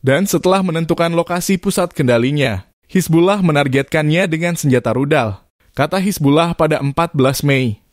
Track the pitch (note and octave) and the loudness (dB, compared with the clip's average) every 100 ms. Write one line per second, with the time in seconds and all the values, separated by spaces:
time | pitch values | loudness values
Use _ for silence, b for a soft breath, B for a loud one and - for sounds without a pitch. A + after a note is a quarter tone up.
0 | B2+ C#3 G3 E3+ F3+ F#3 F#3 E3 E3 E3 | 0 0 0 0 2 0 0 -4 -4 -2
1 | E3+ E3+ E3+ F3+ - F#3+ G3 F#3+ F3 - | 0 -2 -2 -4 -2 -2 -2 -2 -4 -2
2 | C3+ A#2+ B2 D3 C3 G2 - _ _ F#3+ | 0 2 2 0 -2 -4 -10 _ _ -2
3 | E3+ D#3+ F3 G3+ F3+ D3 C#3+ C3 C3+ D#3+ | 2 2 4 2 2 2 2 0 0 -2
4 | D3+ D#3+ F#3+ D#3+ F3 E3+ D3 B2+ A#2 A2+ | 0 0 0 -2 -4 -2 0 2 0 -2
5 | C#3+ D3+ A2+ F#2+ _ _ _ - D3+ F#3+ | 0 0 0 -6 _ _ _ -4 -2 -2
6 | F#3+ G3 C#3+ D3 E3+ E3 D#3 D3+ C#3 C#3 | -2 0 2 2 0 0 0 0 -2 -2
7 | E3+ D3 C3 C3+ C#3+ C3+ B2+ G#2+ _ | -4 0 0 0 0 0 -2 -6 _